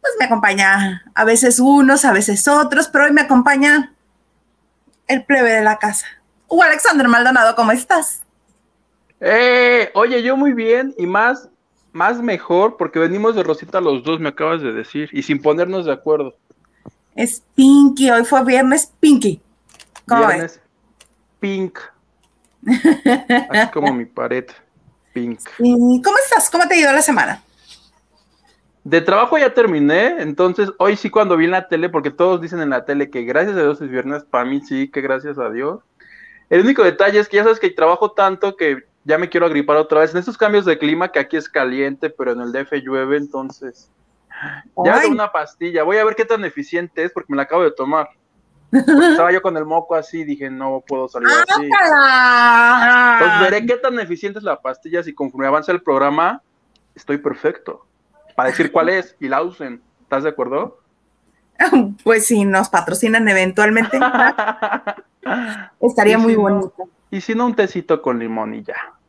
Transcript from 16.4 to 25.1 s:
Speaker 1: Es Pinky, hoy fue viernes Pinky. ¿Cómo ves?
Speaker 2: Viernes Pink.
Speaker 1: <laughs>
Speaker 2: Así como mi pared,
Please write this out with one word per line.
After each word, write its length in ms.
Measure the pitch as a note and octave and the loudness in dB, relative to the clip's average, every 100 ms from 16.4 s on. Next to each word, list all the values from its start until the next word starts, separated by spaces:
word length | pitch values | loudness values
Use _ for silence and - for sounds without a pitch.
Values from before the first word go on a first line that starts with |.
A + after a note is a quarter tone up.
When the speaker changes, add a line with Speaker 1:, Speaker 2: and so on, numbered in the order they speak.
| _ _ _ _ - _ _ | _ _ _ _ -20 _ _
Speaker 1:
Es 280 | - A#3+ - _ | -6 -6 -6 _
Pinky, 540 | - C4+ C#4+ C#4+ C4+ C4 | 4 6 6 4 2 2
hoy 140 | A#3 | 2
fue 180 | A#3+ C4+ B3+ | 2 0 2
viernes 440 | B3+ C4 C#4+ - _ | 2 2 0 -2 _
Pinky. 440 | D#4 C4 G#3 D#3+ _ _ _ _ _ - - | 4 4 2 -4 _ _ _ _ _ -20 -2
¿Cómo 140 | A#3 | 2
ves? 60 | A3 | 2
Speaker 2:
Viernes 320 | F3+ E3 - _ _ _ _ _ _ _ _ | 0 -6 -14 _ _ _ _ _ _ _ _
Pink. 400 | G3+ G3 F#3 - - _ _ _ _ _ _ _ | -6 -6 -6 -10 -20 _ _ _ _ _ _ _
Speaker 1:
<laughs> 880 | - B3 E4 D4+ C#4 B3+ - A#3+ A#3+ | -2 2 2 2 0 0 0 -2 0
Speaker 2:
Así 200 | G#3+ A3+ | 0 0
como 200 | D#3+ C#3+ | 0 -2
mi 140 | B2+ A2+ | -2 -8
pared, 400 | - B2 B2+ B2 - _ _ _ _ _ | -8 -4 -4 -6 -20 _ _ _ _ _